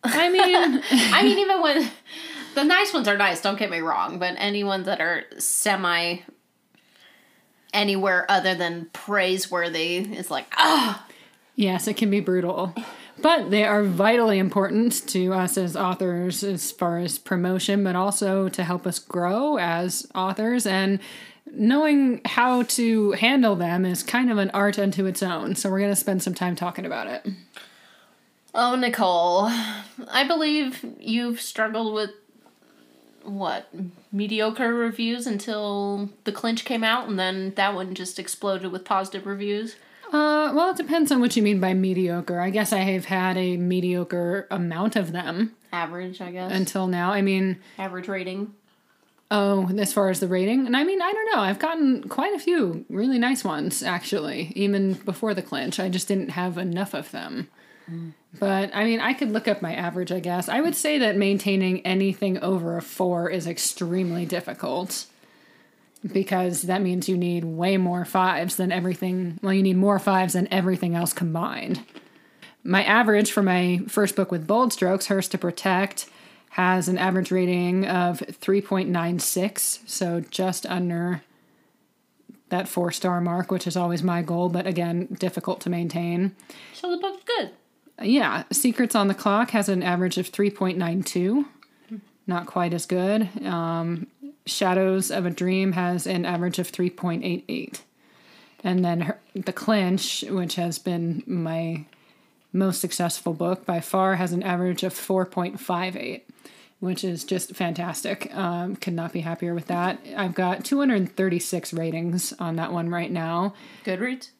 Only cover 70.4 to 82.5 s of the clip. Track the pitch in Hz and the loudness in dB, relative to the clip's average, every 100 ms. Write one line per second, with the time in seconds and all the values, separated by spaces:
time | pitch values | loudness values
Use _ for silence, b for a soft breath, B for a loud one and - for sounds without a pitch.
70.4 | - 190 185 180 180 170 170 - 175 160 | 0 2 2 0 0 0 -2 -2 -2 -2
71.4 | 170 - - - - B B B B B | -4 -4 -4 -6 -6 B B B B B
72.4 | B B - 185 - 214 220 208 226 - | B B 0 2 6 4 6 6 4 4
73.4 | 190 180 180 180 208 - 202 - 190 175 | 4 4 4 2 0 2 2 2 0 -2
74.4 | 156 220 247 - 185 190 - 196 185 185 | 0 2 2 2 2 2 0 -2 0 -2
75.4 | 175 170 196 185 196 - - B B B | -4 -2 2 2 2 -2 -12 B B B
76.4 | B - 185 185 180 185 185 185 180 185 | B 2 4 4 2 2 2 0 2 2
77.4 | 180 180 180 185 190 180 175 170 - - | 2 2 2 0 2 2 0 -2 -8 -8
78.4 | - 196 196 190 185 175 170 175 - 185 | 0 0 2 -2 0 0 0 -2 -2 -2
79.4 | 196 - - - - - 180 170 165 - | -2 -2 -4 -4 -8 -4 -2 -2 -4 -2
80.4 | 185 175 - 185 175 170 175 175 b b | -2 -2 -4 -4 -2 -2 -2 -4 b b
81.4 | b b b b b _ _ _ _ - | b b b b b _ _ _ _ -20
82.4 | _ | _